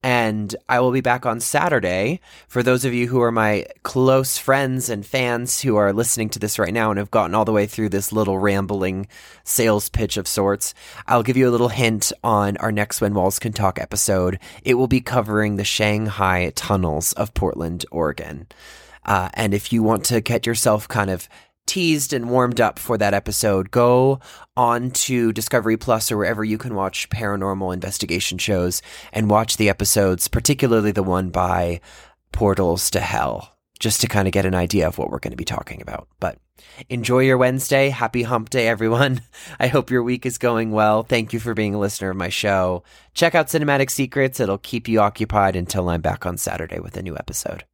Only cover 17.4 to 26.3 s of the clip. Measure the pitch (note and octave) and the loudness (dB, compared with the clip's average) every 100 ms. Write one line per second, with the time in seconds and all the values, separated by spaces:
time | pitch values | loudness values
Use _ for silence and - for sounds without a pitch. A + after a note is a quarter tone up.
17.4 | G2 - E2 E2+ - E2 D#2 D2 D2+ C#2+ | -2 -2 -6 -6 -8 -2 -2 -4 -12 -14
18.4 | - - - - - - - G2 F#2 - | -16 -20 -20 -20 -20 -14 -2 0 0 -2
19.4 | A2 G2+ - A#2 A2 A2 - A#2 - A#2 | 0 0 0 2 2 2 2 0 0 -2
20.4 | A2+ A#2 B2 G#2+ - - F#2+ F2+ - - | 0 0 2 2 0 -2 -2 -4 -8 -20
21.4 | _ _ - F#3+ E3+ D#3 C3+ C3+ A#2 B2 | _ _ -6 -2 0 0 0 -4 0 2
22.4 | B2 A#2+ A2 - - A2 G2+ G2+ - - | 2 2 0 0 -4 0 2 0 -2 -2
23.4 | A2 F#2+ F#2+ B2 A#2+ B2+ C3 C3+ - - | 2 2 0 4 6 6 4 0 -6 -20
24.4 | - - A#2+ A#2+ B2+ - - B2+ A2+ A2 | -8 0 0 0 -2 -4 -2 2 2 0
25.4 | G#2+ B2 A2 A2+ - A2+ - G#2+ F#2+ | 0 0 2 0 0 0 0 0 0